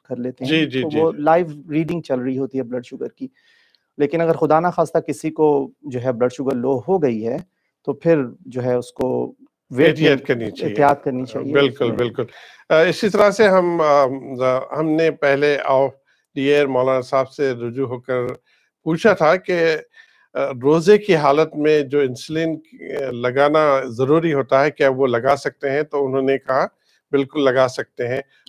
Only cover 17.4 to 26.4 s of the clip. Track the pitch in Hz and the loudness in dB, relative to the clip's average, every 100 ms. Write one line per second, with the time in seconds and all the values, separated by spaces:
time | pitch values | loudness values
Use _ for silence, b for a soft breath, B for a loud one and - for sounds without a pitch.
17.4 | 139 120 120 123 127 123 127 127 123 - | -4 -4 -6 -6 -6 -8 -6 -4 -4 -8
18.4 | _ _ _ _ 160 165 226 185 156 185 | _ _ _ _ -6 0 2 4 4 2
19.4 | 185 175 165 156 - b b b b - | 0 0 0 0 -6 b b b b -6
20.4 | 139 127 135 165 160 208 208 160 147 147 | -6 -2 2 4 6 4 4 2 4 4
21.4 | 160 151 151 151 135 143 131 123 - 156 | 2 0 2 2 2 0 0 -4 -8 -4
22.4 | 160 156 - - - - 131 120 123 131 | -4 -6 -12 -18 -12 -8 -8 -4 -2 2
23.4 | 147 156 151 135 131 117 131 160 170 143 | 2 4 2 2 -2 -2 2 2 2 -2
24.4 | 117 135 151 151 139 131 135 117 131 139 | 2 2 2 2 0 2 0 0 0 0
25.4 | 147 - 143 139 151 143 139 135 135 135 | -2 -6 -4 -4 -4 -4 -2 -2 -2 -2